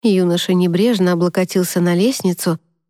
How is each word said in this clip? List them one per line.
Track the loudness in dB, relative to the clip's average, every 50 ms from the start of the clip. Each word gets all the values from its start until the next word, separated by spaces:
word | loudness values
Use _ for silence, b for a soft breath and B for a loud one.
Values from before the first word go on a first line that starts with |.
| _
Юноша | 2 2 2 2 2 0 -2 0 0 0
небрежно | 2 2 2 2 2 2 0 2 2 0 0 2
облокотился | 0 0 0 0 -2 -4 -2 -2 -2 -2 -2 -2 -2
на | 0 0 0
лестницу, | 2 0 0 -2 0 -2 -4 -4 -2 -2 -4 -4 -4 _ _ _ _ _ _